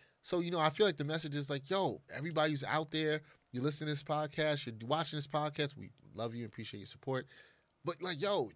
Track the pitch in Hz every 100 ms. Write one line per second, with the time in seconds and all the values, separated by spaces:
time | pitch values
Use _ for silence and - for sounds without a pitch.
0 | _ _ - 180 170 175 156 147 208 147
1 | 147 156 156 143 139 139 139 190 175 98
2 | - - 160 156 156 143 113 147 156 156
3 | 156 151 - - _ 123 139 147 156 147
4 | - 151 151 151 151 143 - 110 113 151
5 | 156 151 143 151 151 147 147 120 98 -
6 | - 98 117 117 110 - 110 104 - -
7 | - 131 135 - - _ _ _ - 165
8 | 185 151 196 202 113